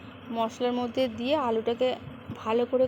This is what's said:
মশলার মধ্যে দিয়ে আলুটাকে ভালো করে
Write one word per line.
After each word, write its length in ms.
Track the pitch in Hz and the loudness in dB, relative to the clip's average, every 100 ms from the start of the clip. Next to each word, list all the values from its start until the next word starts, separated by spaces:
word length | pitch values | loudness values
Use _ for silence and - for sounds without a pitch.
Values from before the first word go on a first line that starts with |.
| - - - | -16 -16 -6
মশলার 420 | 233 226 - 247 | -2 -2 0 0
মধ্যে 300 | 247 247 233 262 220 | 0 0 0 0 0
দিয়ে 180 | 240 302 254 | 0 2 2
আলুটাকে 420 | 226 226 233 254 - - - - - | 2 0 2 0 0 -8 -14 -12 -8
ভালো 260 | 220 226 240 | 0 2 2
করে 200 | 254 | 4